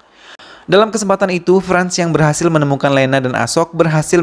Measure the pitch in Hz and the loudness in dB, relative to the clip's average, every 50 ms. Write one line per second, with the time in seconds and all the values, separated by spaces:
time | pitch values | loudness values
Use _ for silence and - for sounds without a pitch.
0 | _ _ _ _ - - - - - - - - - - 160 190 214 214 196 226 | _ _ _ _ -20 -20 -20 -20 -20 -20 -20 -20 -4 0 2 2 2 2 0 -4
1 | 208 196 196 190 202 190 185 180 165 - 180 190 185 180 185 175 185 180 175 - | -2 -2 0 0 0 -2 -2 -2 0 2 2 2 2 0 0 0 0 -2 -2 -2
2 | 175 170 156 151 156 151 147 - 165 170 165 156 147 139 139 135 - 143 139 135 | -2 0 0 2 2 0 0 0 -2 0 0 2 0 0 0 -2 0 0 0 2
3 | 135 131 131 139 131 127 127 110 113 120 - 165 165 165 - 165 165 165 156 156 | 0 0 0 -2 -2 -2 -2 -2 -4 -2 -2 -2 -2 -2 -2 -2 0 0 0 0
4 | 151 - - 175 | 0 0 0 0